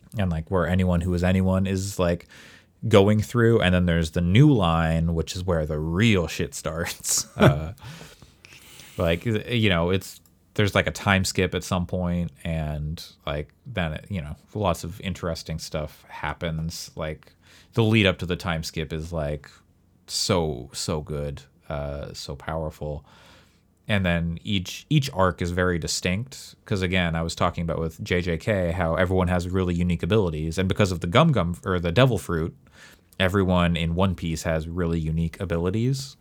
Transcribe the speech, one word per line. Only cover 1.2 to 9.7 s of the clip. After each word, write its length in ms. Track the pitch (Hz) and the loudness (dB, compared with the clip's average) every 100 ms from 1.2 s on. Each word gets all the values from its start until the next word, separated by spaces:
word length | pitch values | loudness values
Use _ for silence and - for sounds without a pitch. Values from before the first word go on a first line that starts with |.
anyone 420 | 90 95 92 92 95 | 2 2 4 2 0
is, 320 | 95 98 - | -2 -4 0
like, 280 | 87 87 - - - - _ _ 117 | 0 0 -6 -20 -20 -20 _ _ 4
going 340 | 104 98 107 | 6 8 4
through, 400 | 104 120 117 113 | 0 2 4 6
and 120 | 90 90 | 4 4
then 100 | 87 | 4
there's 260 | 85 78 | 2 2
the 100 | 90 | 0
new 300 | 87 101 151 | 4 6 6
line, 640 | 123 87 82 82 82 82 | 6 4 2 2 2 2
which 220 | 82 80 95 | 0 -2 -4
is 80 | |
where 220 | 92 82 76 | 0 0 0
the 140 | 76 | -2
real 480 | 80 87 117 98 80 | -2 2 4 4 0
shit 260 | - 85 - | -4 -6 -6
starts. 680 | 78 80 82 - - - - | -8 -6 -6 -6 -4 -4 -4
<laughs> 60 | 120 | 4
Uh, 360 | - 78 80 - 123 160 - - - _ - - - - - - | 4 4 -4 -10 -16 -18 -20 -20 -20 _ -20 -20 -20 -20 -14 -2
like, 280 | 87 85 120 | 0 2 0
you 440 | 107 - 120 | -4 -2 0
know, 200 | 107 | 2